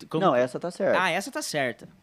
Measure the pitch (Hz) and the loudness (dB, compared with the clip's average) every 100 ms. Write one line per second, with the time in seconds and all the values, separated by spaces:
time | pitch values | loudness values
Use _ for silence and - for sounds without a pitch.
0 | - - 185 123 127 151 170 - 190 117 | -6 2 4 4 2 -2 -8 -2 0 2
1 | 185 170 226 302 - 151 127 110 - - | 2 0 -4 -8 -4 -2 -2 -4 -16 -20